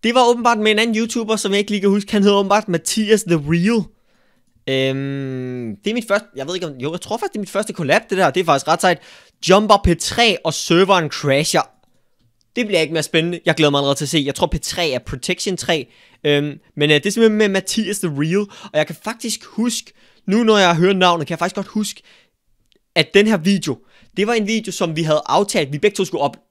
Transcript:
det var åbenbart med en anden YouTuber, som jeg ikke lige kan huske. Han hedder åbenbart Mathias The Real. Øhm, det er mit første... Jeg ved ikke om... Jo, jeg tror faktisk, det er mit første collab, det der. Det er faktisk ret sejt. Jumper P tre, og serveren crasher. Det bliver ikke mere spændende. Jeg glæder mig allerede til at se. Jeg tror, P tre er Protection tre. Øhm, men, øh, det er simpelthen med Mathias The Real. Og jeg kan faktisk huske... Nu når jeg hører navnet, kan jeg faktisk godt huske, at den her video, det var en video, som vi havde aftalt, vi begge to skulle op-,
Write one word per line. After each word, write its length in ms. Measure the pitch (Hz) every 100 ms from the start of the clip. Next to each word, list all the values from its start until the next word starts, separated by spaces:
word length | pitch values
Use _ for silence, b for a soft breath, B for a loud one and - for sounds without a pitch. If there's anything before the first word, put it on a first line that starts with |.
det 120 | 220 240
var 140 | 240
åbenbart 280 | 240 233 226
med 140 | 214
en 80 | 214
anden 160 | 233 214
YouTuber, 400 | 226 233 220 214
som 160 | 202
jeg 80 | 196
ikke 120 | 208
lige 100 | 208
kan 80 | 196
huske. 220 | 202 202
Han 120 | 208
hedder 140 | 202 202
åbenbart 300 | 196 196 -
Mathias 560 | 170 - - 208 214
The 120 | 180 170 143
Real. 360 | 170 185 233 170 _ _ _ _ _ _ _ -
Øhm, 1040 | 135 135 135 139 139 135 131 127 127 117 101
det 60 | 202
er 40 |
mit 140 | 233 233
første... 200 | 302 - 135
Jeg 120 | 135
ved 80 | 180
ikke 120 | 170
om... 60 |
Jo, 180 | 135 135
jeg 100 | 175
tror 160 | - 220
faktisk, 140 | 403
det 40 | 214
er 40 |
mit 80 | 196
første 240 | 196 208
collab, 280 | - 143 180 -
det 80 | 185
der. 120 | 170
Det 100 | 156
er 40 | 170
faktisk 220 | 139 -
ret 140 | 170
sejt. 180 | 185 175 B B B _ -
Jumper 280 | 190 214 202
P 160 | 190 165
tre, 380 | - - 233 185 165
og 80 |
serveren 560 | - - 165 190 190 156
crasher. 520 | - 147 135 160 170 - _ _ _ _ _ _ _ _ -
Det 100 | 214
bliver 120 | 185
ikke 120 | 156
mere 100 | 160
spændende. 360 | 151 165 165 175 -
Jeg 100 | 156
glæder 160 | 147
mig 60 | 143
allerede 180 | 139 139
til 80 | 143
at 40 |
se. 140 | 165 139
Jeg 100 | -
tror, 120 | 175
P 80 | 160
tre 280 | - - 165
er 80 | 123
Protection 580 | - 131 - 180 - 180
tre. 300 | - 165 120 b b b
Øhm, 360 | 151 143 147 139 _ -
men, 140 | 147
øh, 60 | 147
det 100 | 196
er 40 |
simpelthen 260 | 214 226 214
med 120 | 208
Mathias 500 | 190 185 - 196 208
The 100 | 180 139
Real. 220 | 156 190 202 B
Og 80 | B
jeg 140 | 151 156
kan 80 | 156
faktisk 400 | - 233 233 - -
huske... 480 | - 240 226 - b b b -
Nu 160 | 208
når 140 | 226 208
jeg 180 | 180 165
hører 180 | 180
navnet, 340 | 196 180 170 147
kan 40 |
jeg 80 | 165
faktisk 160 | 180 -
godt 120 | 190
huske, 340 | 214 208 - b b b _ _ _ _ _ _ -
at 180 | 151
den 140 | 196 214
her 100 | 208
video, 400 | 165 196 151 120 b b b -
det 100 | 208
var 60 |
en 140 | 233 202
video, 240 | 220 214
som 240 | 165 175 156
vi 80 |
havde 180 | 160 151 -
aftalt, 480 | 147 202 202 143
vi 40 | 143
begge 160 | 208 202
to 100 | 185
skulle 160 | 165
op-, 160 | 143 - _